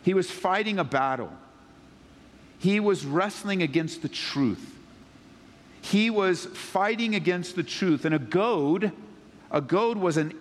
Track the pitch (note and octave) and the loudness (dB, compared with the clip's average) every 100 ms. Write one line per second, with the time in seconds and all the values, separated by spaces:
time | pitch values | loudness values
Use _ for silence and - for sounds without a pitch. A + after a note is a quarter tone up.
0 | F3 F#3+ F3 - F#3+ F#3+ G#3+ G3 C#3+ C3+ | 2 2 0 -2 0 0 0 -2 0 0
1 | C3+ C3 F#2 - - - - - - - | 0 -2 -6 -12 -20 -20 -20 -20 -20 -20
2 | - - - - - - F3+ G#3 G#3 F3 | -20 -20 -20 -20 -20 -2 0 2 2 0
3 | C#3 D#3 G3+ - G3+ G3 D#3+ D3+ D#3+ - | 0 0 0 -4 -4 -2 0 0 -2 -6
4 | D3+ - - C#3 B2+ F2+ - - - - | -8 -8 -6 0 0 0 -10 -20 -20 -20
5 | - - - - - - - - - G3+ | -20 -20 -20 -20 -20 -20 -20 -16 0 2
6 | A3+ G#3 F#3+ F3 - - - F#3+ G3+ A3+ | 4 2 2 0 -4 -14 -4 0 0 0
7 | A3+ G#3 D#3+ F3+ E3+ F3+ D#3+ - F#3 D3 | 0 0 0 -2 -4 -6 -6 -2 2 2
8 | D#3+ D#3 B2 F3+ A3+ G3 C#3+ F3+ G3+ - | 2 0 0 0 2 2 2 2 0 -4
9 | - - - - - D3 C3 F3+ A#3 G#3+ | -20 -20 -20 -20 -4 -4 0 2 2 2
10 | F3+ D#3 D#3 - | 2 2 -2 -6